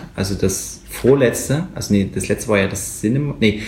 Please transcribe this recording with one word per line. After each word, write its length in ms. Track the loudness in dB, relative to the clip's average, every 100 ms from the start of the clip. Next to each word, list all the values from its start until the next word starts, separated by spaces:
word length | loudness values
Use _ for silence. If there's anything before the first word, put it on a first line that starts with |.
| -10 -6
also 200 | -4 0
das 460 | -2 -2 -8 -14 -14
vorletzte, 800 | 0 4 6 6 2 -2 -2 -2 -8
also 180 | 0
nee, 160 | 2 2
das 140 | -2 -2
letzte 220 | -4 0
war 80 | 2
ja 80 | 2
das 320 | -2 -8 -4
Cinema, 360 | 0 0 -2 2
nee, 220 | 2 2